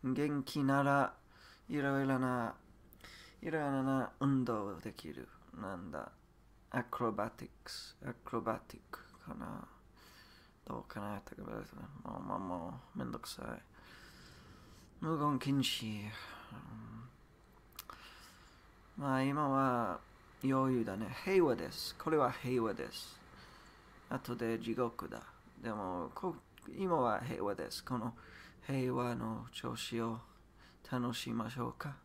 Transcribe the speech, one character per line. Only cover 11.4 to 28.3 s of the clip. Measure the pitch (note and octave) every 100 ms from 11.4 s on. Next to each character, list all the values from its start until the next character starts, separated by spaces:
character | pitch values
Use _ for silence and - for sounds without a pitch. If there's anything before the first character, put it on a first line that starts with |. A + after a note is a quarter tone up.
| -
バ |
テ | A2
ィ |
ッ | -
ク。 | - - - -
も | -
う、 |
も | G2 G2+
う、 |
も | F#2+ F2+ E2+ B2+ - -
う、 |
め | B2+
ん |
ど | -
く | -
さ | -
い。 | A#1 A#1 - - - - - - - - - - - - - -
無 | E3 D#3+
言 | D3 C#3
禁 | C#3 C#3
止。 | B2+ - A2 G#2+ G#2 A2 - - - G#2 - A2 A2 A2 B2 - - - - - - - - - - - - - - - - - - -
う |
ん。 |
ま | C#3+ C3
あ、 |
今 | C3+ C#3+ D3
は、 | C3+ C3+ B2 A2 F2 - - - - C3+
余 | C3+ C3
裕 | B2+ A2+
だ | G2
ね。 | A2 C3
平 | - F#3+
和 | D#3+ A#2
で | -
す。 | - - -
こ | -
れ | D#3
は | B2+
平 | B2+ B2+ B2+
和 | A2+
で | G2 -
す。 | - - - - - - - - - - - -
後 | C3 - A#2+
で | A#2 A2+
地 | A2+ A2
獄 | A#2+ - -
だ。 | - - - - -
で | A#2
も、 | G#2+ F#2+ F#2 F2
こ-、 | - - D3+ - - - -
今 | F#3+ E3
は | B2 G#2+
平 | B2 -
和 | G2+ G2+
で | D2+
す。 | -
こ | - B2
の | A2+ A#2 -